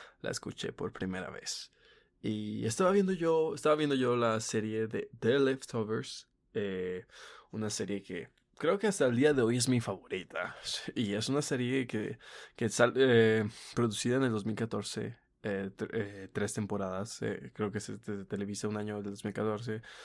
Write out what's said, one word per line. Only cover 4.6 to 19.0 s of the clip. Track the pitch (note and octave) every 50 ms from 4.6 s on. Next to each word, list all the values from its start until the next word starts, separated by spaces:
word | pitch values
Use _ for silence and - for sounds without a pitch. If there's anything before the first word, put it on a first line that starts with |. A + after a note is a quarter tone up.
| G#2+ A2 A2 A2 A2 G#2+
de | A2 G#2 - - - A#2
The | - A2+ C3 C#3+
Leftovers, | C#3 C3 C3+ C3+ - - - A#2 G#2+ G#2 A2 B2 B2+ - - - - _ _ _ _ _ -
eh, | A2+ G2+ G2 F#2+ F#2 F#2 F2+ F2+ F#2 - _ - - - - - - - _
una | - G#2+ G#2+ G#2
serie | - - G2 F#2 G2+ G2
que | - - F#2 F2 - - _ _ _ _ _ -
creo | - D#3+ G3 G3
que | - G#3+
hasta | F#3+ - C#3+ B2+
el | A#2+ A#2+
día | C#3+ D3+ D3
de | C3+
hoy | A#2 A2+ A#2+ B2
es | A#2 C3
mi | B2+ A#2+
favorita. | A2+ A2 G2 - - - F#2+ F#2+ E2 - - E2+ F2+ - - - - - - - - - -
Y | - A2+ G2 G2
es | G#2+ A2+ -
una | C3+ D3
serie | D3 - D3 B2 B2 A#2+ C3 C3+ B2+
que, | A#2+ - G#2+ G#2 G#2 A#2 - - - - - - - _
que | - A#2 G#2
sal-, | - - A#2+ B2 A#2+
eh, | B2+ C3+ C3 A#2+ A2+ A2+ A2 A2 A2 G#2+ G#2 - - - - -
producida | B2 A#2 A2+ G#2 - - A#2+ B2
en | C3+ C3+
el | B2
dos | A2 G#2 G2
mil | A2 A2
catorce, | G#2+ A#2 A2 - G#2+ G2 - - A2 A2 A2+ A#2+ - _ _ _ _
eh, | - G#2+ G2 G2 G2 F#2+ -
tr-, | - - -
eh, | - A2+ G2+ G2+ G2+ G2 F#2+ -
tres | - G#2 G#2 G2+ -
temporadas. | A2+ G#2 G2 G#2 G2+ G2 F#2 F#2 F#2+ G#2 A#2 - - A#2
Eh, | A2 G2 - - - -
creo | - G#2+ G2+ G#2+
que | G#2
se | - - G#2 G2
te-, | - - G#2 G2 F#2+
televisa | - G#2 G2 G2+ G2+ G2+ - - G#2
un | G#2+ G#2
año | G#2 G#2+ G#2 G#2